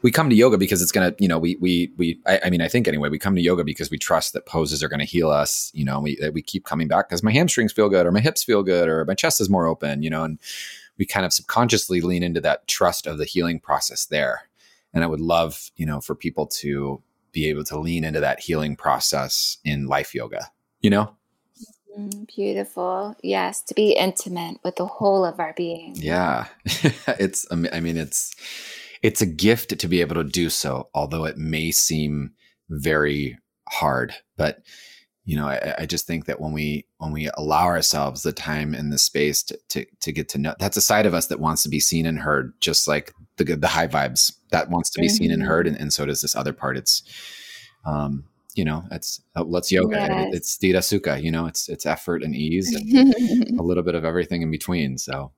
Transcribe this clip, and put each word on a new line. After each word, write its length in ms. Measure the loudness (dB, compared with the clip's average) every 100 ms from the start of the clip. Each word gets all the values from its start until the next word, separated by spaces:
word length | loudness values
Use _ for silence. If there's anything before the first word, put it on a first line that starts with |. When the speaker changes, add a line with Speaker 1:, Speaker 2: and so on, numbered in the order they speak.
Speaker 1:
we 100 | 4
come 180 | 4 6
to 60 | 8
yoga 200 | 8 6
because 280 | 4 2
it's 80 | 2
gonna, 240 | 2 2 4
you 100 | 2
know, 120 | 4
we, 160 | 0 2
we, 360 | 2 2 0 0
we, 220 | -2 0 2
I, 120 | 2 4
I 40 |
mean, 100 | 2
I 60 | 2
think 200 | 2 2
anyway, 220 | 0 -2
we 80 | 0
come 160 | 2
to 80 | 4
yoga 220 | 4 2
because 260 | 0 -4 -6
we 80 | -6
trust 360 | 0 0 0
that 120 | -6 -4
poses 380 | -2 0 -2
are 40 | -4
gonna 160 | -4
heal 280 | -2 2 4
us, 400 | 2 2 -2 -6
you 100 | -4
know, 160 | -2 -2
we, 160 | -4 -4
that 140 | -4
we 120 | -4
keep 200 | -6 -8
coming 240 | -4 -4 2
back 220 | 0 0
'cause 140 | 0
my 80 | 2
hamstrings 420 | 4 4 2 2
feel 160 | 4 6
good 160 | 6 6
or 60 |
my 80 | 4
hips 240 | 4 0
feel 180 | 2 2
good 260 | 4 4 4
or 160 | 2 0
my 100 | 0
chest 260 | 0 2
is 80 | 2
more 160 | 4 4
open, 380 | 0 -2 -2
you 80 | -2
know, 120 | -2
and 140 | -4 -6 -12 -12 -14 -16 -20 -6
we 80 | -2
kind 180 | 0 0
of 80 |
subconsciously 680 | -2 0 2 4 2 2 0
lean 200 | 2 0
into 180 | 0 0
that 280 | 0 0 -2
trust 400 | 2 2 2 -6
of 100 | -6
the 80 | -2
healing 340 | 0 0 -2
process 460 | -2 -2 -2 -6 -4
there. 420 | -2 -2 -4 -10 _ _ _ _
And 100 | 0
I 40 | 0
would 140 | 0
love, 500 | 2 2 2 -4 -16 -6
you 120 | -4
know, 120 | -4
for 120 | -6
people 320 | -6 -4 -4 -4
to 540 | -4 -4 -4 -4 -8 _ _ _
be 180 | -4 -2
able 140 | -2
to 160 | -6 -6
lean 240 | -4 -2
into 160 | -2 0
that 200 | 0 -2
healing 360 | -2 -2 -2 -2
process 840 | 0 0 0 -2 -2 -2 -2 -4 -4
in 220 | -4 0
life 260 | -2 -2
yoga, 380 | -8 -8 -10 -12 _ _ _
you 100 | 4
know? 240 | 4 2 _ _ _ _ _ -20 _ _ -12
Speaker 2:
Mm, 300 | -12 -12 -12
beautiful. 880 | -4 -4 -4 -6 -6 -4 -4 -6 -8
Yes, 380 | -4 -2 -2 -6
to 100 | -4
be 200 | 2 4
intimate 640 | 4 2 -2 -6 -8 -8 -8
with 120 | -8 -4
the 100 | -6
whole 400 | 0 2 4 2
of 140 | -2
our 140 | -6 -4
being. 380 | -6 -6 -10 -8
Speaker 1:
Yeah. 480 | -2 0 2 0 -4 -8 -6
<laughs> 200 | 2 2 2 -4
It's, 400 | 0 0 -2 -4
um, 160 | -2 -2
I 60 | -2
mean, 180 | -2 -4
it's, 380 | -4 -4 -6 -12 -14 -14 -14 -16 -18 0
it's 200 | 0 2
a 40 | -2
gift 500 | 4 4 4 0 -6
to 100 | 0
be 140 | 2
able 140 | 2 0
to 80 |
do 260 | -2 0 0
so, 400 | 0 -2 -4 -4 -6
although 300 | -4 -4 -4
it 120 | -4
may 320 | -4 -2 0
seem 640 | 0 2 0 0 -2 -6 _ _ _ -12
very 680 | -4 0 2 2 0 -4 -8 _ _ -10
hard. 460 | -2 0 0 -4 -8 _ -2
But, 280 | -2 -2 _ -20 -20 -20 _ _ -4
you 120 | -2
know, 100 | -2
I, 280 | -4 -4 -6
I 60 | -4
just 220 | -6 -4
think 180 | -6 -6
that 160 | -6
when 120 | -6
we, 340 | -4 -4 -4 -8 _
when 140 | -8
we 180 | -6 -6 -4
allow 300 | 0 2 4
ourselves 580 | 2 0 0 -2 -2
the 80 | -6
time 400 | -4 -6 -4 -4
and 180 | -4 -2
the 60 | 0
space 460 | 0 2 0 0
to, 160 | -4 -12 _
to, 160 | -8 -8 _
to 100 | -6
get 160 | -6 -4
to 100 | -4
know, 160 | -4 -2
that's 180 | -2 0
a 40 |
side 240 | 2 4 4
of 80 |
us 140 | 2 -2
that 120 | -2
wants 220 | 0 0
to 60 | 0
be 100 | 0
seen 280 | 2 2 0
and 100 | -2
heard, 360 | 0 0 -2 -4
just 260 | 0 2 2
like 260 | 0 -2 -20 -20 -2
the 60 |
good, 180 | -2 2
the 60 | 2
high 200 | 2 2
vibes 480 | 0 0 2 0 0 _
that 220 | 0 2
wants 180 | -2 -2
to 80 | 0
be 60 | 2
seen 220 | 4 2
and 120 | 2
Speaker 2:
Mm-hmm. 60 | 2
Speaker 1:
heard. 160 | 2 2
And, 100 | -2
and 160 | -4
so 140 | -2 -2
does 140 | -2
this 120 | -2 -2
other 180 | -4
part. 220 | -4 -6 -2
It's, 280 | 0 0 -2 -18 -18 -18 -20 -20 -20 _ -4
um, 400 | -2 -2 -6 -10 _ -10 -4
you 100 | -2
know, 180 | -4 -8
it's, 300 | -10 -10 -12 _ -6
uh, 80 |
let's 280 | -2 -2 2
yoga. 260 | 2 2 0
It, 60 | -2
Speaker 2:
Yes. 200 | -2 -2
Speaker 1:
it's 220 | -4 -6 0
Theta 240 | 2 4
Sukha, 420 | 2 0 0 -2
you 100 | -2
know, 140 | -2 -4
it's, 240 | -6 -8
it's 160 | -6 -4
effort 380 | -4 -4 -4
and 120 | -4 -4
ease 380 | -2 0 -2
and 400 | -4 4 8 8
Speaker 2:
<laughs> 460 | 6 2 2 0 0
Speaker 1:
a 40 |
little 200 | 0 0
bit 120 | 0 0
of 100 | 0
everything 360 | 0 -2 -2
in 80 | -2
between. 480 | -4 -2 -2 -2 -4
So. 340 | -8 -8 -10